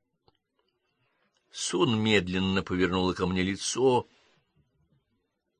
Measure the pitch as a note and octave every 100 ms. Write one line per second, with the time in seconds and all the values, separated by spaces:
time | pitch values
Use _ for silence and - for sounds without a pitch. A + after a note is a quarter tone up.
0 | _ _ _ _ _ _ _ _ _ _
1 | _ _ _ _ _ - - F3+ D#3+ A2
2 | A2 G#2 F2+ F#2 F#2+ F#2+ F2 F2+ F2+ F#2
3 | F#2 F2+ F2+ F#2 F#2+ G2 - A#2 C3 A#2+
4 | - _ _ _ _ _ _ _ _ _
5 | _ _ _ _ _